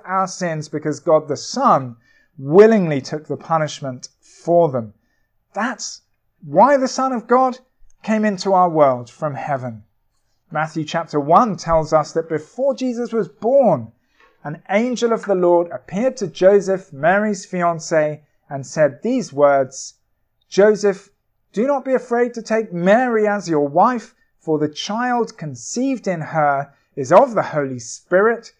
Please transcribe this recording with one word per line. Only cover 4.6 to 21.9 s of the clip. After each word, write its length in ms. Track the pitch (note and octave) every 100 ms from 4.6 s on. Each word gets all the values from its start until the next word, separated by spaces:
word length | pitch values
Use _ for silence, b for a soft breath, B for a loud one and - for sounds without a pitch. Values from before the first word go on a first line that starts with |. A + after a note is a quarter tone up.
| E3
them. 220 | C3 A2 - _ _ _ _ _
That's 480 | G3 A#3+ A#3 - - _ _ _ _
why 320 | D3+ D3+ B3 C#4+
the 100 | B3+
Son 260 | - C4
of 140 | B3 -
God 320 | B3 C4 A#3+ _ _ - -
came 220 | G3+ G#3+
into 280 | G#3+ F#3+ G3
our 160 | F#3 F3+
world 420 | D#3+ C#3+ B2 A#2
from 240 | - D#3
heaven. 500 | C3 - C3+ B2 A2 - _ _ _ _ _ -
Matthew 340 | D3+ D#3 E3
chapter 340 | D3+ E3+ E3 D3+
one 380 | C#3+ F3+ A#3+ E3+
tells 360 | E3 E3 D3+
us 200 | D#3 D3
that 160 | E3 D#3+
before 460 | D#3 D#3 - C#4
Jesus 380 | C4 B3+ A#3 A#3
was 160 | A3+ E3+
born, 640 | - A3 C#4 A#3 D3 A2 _ _ b b b
an 180 | D3+ D#3 -
angel 420 | G3+ B3 B3 A#3+
of 120 | A3
the 100 | G3+
Lord 360 | F#3 F3 F3 F3
appeared 460 | - - F#3 B3+ B3+
to 100 | F#3
Joseph, 640 | - F#3 G3+ F3 F#3+ F#3
Mary's 540 | C#3 D#3 G3+ G#3+ F#3+ -
fiancé, 720 | F3+ E3+ E3 D#3+ D#3+ D3+ D3 _ _ -
and 160 | C#3
said 380 | C3+ E3 D3 -
these 300 | A3 B3+ F3
words, 600 | C#3 C#3+ C#3 C3+ - - _ _ _ _ _ _
"Joseph, 600 | - G#3+ G#3+ G3+ F#3 _ _ _ _ _
do 140 | F#3+ C4
not 180 | C#4
be 100 | C4